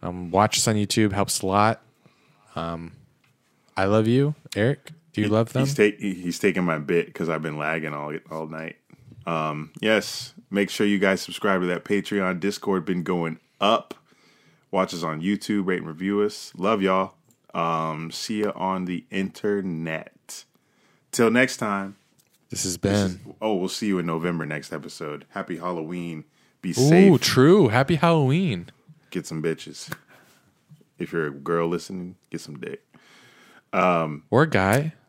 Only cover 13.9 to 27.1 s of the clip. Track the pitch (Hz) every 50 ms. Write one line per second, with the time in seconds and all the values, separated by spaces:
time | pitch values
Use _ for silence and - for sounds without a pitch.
13.9 | - _ _ _ _ _ _ _ _ _ _ _ _ _ _ _ - 95 95 92
14.9 | - 85 82 80 78 78 82 98 101 101 - - 107 104 95 92 92 85 82 80
15.9 | 80 78 92 98 101 104 104 104 - - - - - - 90 101 113 104 95 95
16.9 | 95 95 95 95 _ _ _ _ _ _ _ _ - 87 85 82 82 80 80 80
17.9 | 80 78 82 82 - - - - 110 107 104 101 - - 92 95 95 92 92 90
18.9 | 92 82 - _ - 95 98 92 - - - 104 101 101 92 95 85 80 82 80
19.9 | 80 80 80 - _ _ _ - - - - _ _ _ _ _ _ _ _ _
20.9 | _ _ _ _ - - 117 113 113 123 131 127 - - - 107 101 98 98 98
21.9 | 98 _ _ _ _ _ _ _ _ _ _ _ - 98 - 95 87 85 - 98
22.9 | 98 104 101 92 90 92 - - - _ 107 110 107 90 90 92 - - 110 107
23.9 | 98 92 82 85 82 82 80 90 85 82 78 73 76 76 67 - 80 76 69 80
24.9 | - - 85 76 73 82 - _ - 101 92 - 87 80 85 90 90 82 78 78
25.9 | 90 87 87 85 82 78 76 _ _ _ _ _ _ _ - 92 82 120 127 147
26.9 | 165 180 196 196